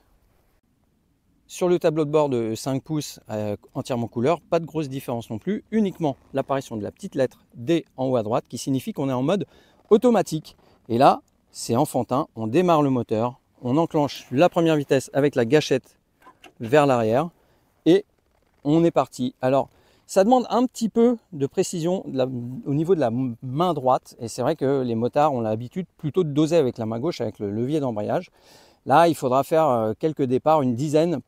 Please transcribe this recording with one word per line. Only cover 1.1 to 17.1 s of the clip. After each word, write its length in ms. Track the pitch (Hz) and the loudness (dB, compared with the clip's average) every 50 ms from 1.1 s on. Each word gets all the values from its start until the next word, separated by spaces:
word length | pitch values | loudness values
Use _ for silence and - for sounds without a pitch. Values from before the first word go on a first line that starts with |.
| _ _ _ _ _ _ _ | _ _ _ _ _ _ _
Sur 240 | _ - - 185 180 | _ -8 -4 0 0
le 80 | 180 165 | 0 2
tableau 280 | - 170 151 160 156 | 2 0 0 0 -2
de 40 | 143 | 0
bord 180 | 147 156 151 143 | 2 2 2 2
de 280 | 127 120 113 110 113 | 0 0 -2 -2 -4
cinq 260 | - - 139 131 135 | -6 -4 -4 -4 -6
pouces, 380 | - - 156 151 143 - - - _ - | -4 -4 -6 -6 -6 -8 -12 -18 _ -8
euh, 260 | 110 107 107 104 104 101 - - _ | -6 -6 -4 -4 -6 -8 -10 -12 _
entièrement 320 | 143 123 - 135 117 117 104 | -10 -8 -6 -4 -4 -4 -6
couleur, 340 | - 120 117 143 170 156 | -4 -2 0 0 0 -2
pas 180 | - _ 175 170 | -4 _ -4 -4
de 60 | 165 | -4
grosse 240 | 147 - 156 156 131 | -4 -6 -6 -6 -6
différence 400 | 131 139 - - 123 117 110 - | -8 -10 -8 -6 -6 -6 -6 -8
non 80 | 117 104 | -10 -8
plus, 260 | - 180 208 - - _ | -6 -6 -6 -6 -6 _
uniquement 480 | 208 226 214 190 165 - 165 143 127 - _ _ - | -2 0 0 0 -2 -2 -4 -4 -4 -6 _ _ -6
l'apparition 420 | 135 131 - 139 139 135 - 117 | -6 -4 -2 -4 -6 -6 -6 -8
de 60 | 107 | -8
la 100 | 101 - | -8 -8
petite 220 | - _ - 190 - | -10 _ -16 -10 -4
lettre 320 | 151 131 123 - _ _ _ _ | -2 -2 -2 -4 _ _ _ _
D 320 | 147 117 127 170 165 - - _ - | -12 -4 -2 -2 -2 -2 -6 _ -6
en 100 | 131 131 | -4 -2
haut 80 | 127 | 0
à 80 | 120 107 | -2 0
droite 220 | 104 113 143 - _ | -2 -2 -4 -4 _
qui 80 | - 120 | -12 -10
signifie 360 | - - 135 131 - 226 214 | -6 -4 -4 -4 -4 -6 -6
qu'on 160 | - 139 135 | -6 -4 -4
est 40 | 131 | -2
en 80 | 123 | -2
mode 240 | 131 147 190 202 147 - _ _ _ _ _ _ _ _ | -2 -2 -2 -2 -4 -8 _ _ _ _ _ _ _ _
automatique. 640 | 202 220 247 247 233 196 165 - 160 160 - - - _ _ _ _ _ _ - | 2 4 4 4 4 4 2 0 -4 -8 -8 -12 -20 _ _ _ _ _ _ -4
Et 80 | 113 117 | 2 4
là, 240 | 135 165 208 277 - _ _ _ _ _ | 6 6 6 4 -2 _ _ _ _ _
c'est 240 | _ - - - 117 | _ -16 -6 -2 0
enfantin, 520 | 120 151 - - 135 117 - 123 135 165 - _ | 0 0 0 -2 -4 -4 -2 -2 -2 -2 -4 _
on 120 | 117 113 110 | -8 -8 -2
démarre 340 | 113 165 185 180 170 151 | 0 2 2 4 4 4
le 80 | 147 139 | 2 2
moteur, 500 | 131 123 110 - 113 107 113 123 127 - _ _ _ _ | 0 -2 -2 -2 -2 -2 -2 -2 -4 -10 _ _ _ _
on 160 | - 123 123 156 | -6 -2 0 0
enclenche 480 | 170 - - 156 147 131 - - - - | 0 0 0 0 -2 -2 -4 -10 -12 -6
la 180 | 123 127 170 180 | 2 2 2 4
première 260 | - 180 170 165 160 | 4 2 2 2 2
vitesse 360 | 151 139 - 147 135 - - - | 0 0 2 0 0 0 -2 -2
avec 220 | 139 139 147 - | 0 0 0 2
la 100 | 131 120 | 0 0
gâchette 540 | 113 139 156 - - 143 127 - _ _ _ _ _ _ _ _ - _ _ - - _ _ | 4 2 2 2 2 -2 -2 -2 _ _ _ _ _ _ _ _ -20 _ _ -20 -20 _ _
vers 280 | 120 110 131 151 143 143 | -4 2 4 4 6 6
l'arrière 420 | 131 120 113 110 | 4 2 2 2